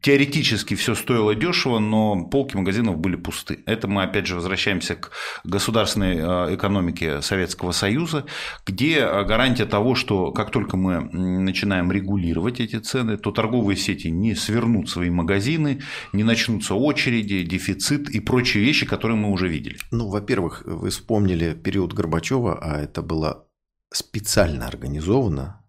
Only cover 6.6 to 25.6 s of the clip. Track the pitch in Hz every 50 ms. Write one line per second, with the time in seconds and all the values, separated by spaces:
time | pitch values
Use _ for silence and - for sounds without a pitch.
6.6 | - 101 101 101 90 87 80 - 82 80 73 73 76 - 101 95 90 85 - -
7.6 | - 90 87 - - 98 107 143 175 160 160 151 131 - - - - - - -
8.6 | - - 98 92 123 151 165 151 123 87 78 101 101 92 95 92 127 131 120 -
9.6 | 107 - - 104 104 127 127 127 - - 107 95 90 76 - - 107 - - 123
10.6 | 101 - - 92 92 92 90 85 - - - 87 92 92 92 92 95 95 90 -
11.6 | - 101 98 92 87 90 95 101 98 95 101 101 87 85 82 80 85 117 127 -
12.6 | 120 110 - 110 - - - 131 123 113 104 101 - 107 101 - 107 110 120 123
13.6 | 110 98 98 95 - - 95 78 - 85 82 85 101 113 104 80 - - 104 117
14.6 | 117 117 120 104 - - - 87 87 87 87 87 85 85 98 98 104 131 165 160
15.6 | 156 147 135 131 - - - - - - - 101 107 113 117 113 - - 113 98
16.6 | - - 98 101 131 151 143 147 - 135 120 117 104 98 101 95 90 85 90 90
17.6 | - - 95 - - - 143 147 143 - - 110 104 - 127 123 120 123 - 107
18.6 | 101 127 156 - - - - - - 113 113 107 107 104 98 90 92 90 82 71
19.6 | - - - - - - - 117 117 101 95 107 104 104 123 104 90 82 - -
20.6 | - - 90 82 - 95 95 - - - 113 107 101 95 90 82 82 82 80 82
21.6 | - - 92 98 92 82 - - 98 82 80 82 - - 131 135 120 101 78 -
22.6 | - 78 76 73 73 73 - - 80 82 82 80 78 76 - - - _ _ _
23.6 | _ _ _ _ _ _ - - - _ _ 107 104 - - 113 98 85 78 -
24.6 | - - - - - 69 71 76 78 87 107 135 131 104 78 67 65 - - -